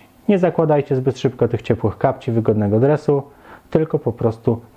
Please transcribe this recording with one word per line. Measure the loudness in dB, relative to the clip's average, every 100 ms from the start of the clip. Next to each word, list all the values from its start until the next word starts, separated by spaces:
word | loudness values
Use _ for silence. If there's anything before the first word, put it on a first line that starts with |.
| -20 _ 0
Nie | 2
zakładajcie | 2 2 2 2 0 -2
zbyt | -2 -2
szybko | -2 0 -2
tych | 0
ciepłych | -2 -2 -2 0
kapci, | -2 0 -2
wygodnego | 0 2 2 2 2
dresu, | 2 2 0 -2 -4 -14 -20 -20 -4
tylko | -2 0 -2
po | -4
prostu | -2 -2 -2 -2 -4 -4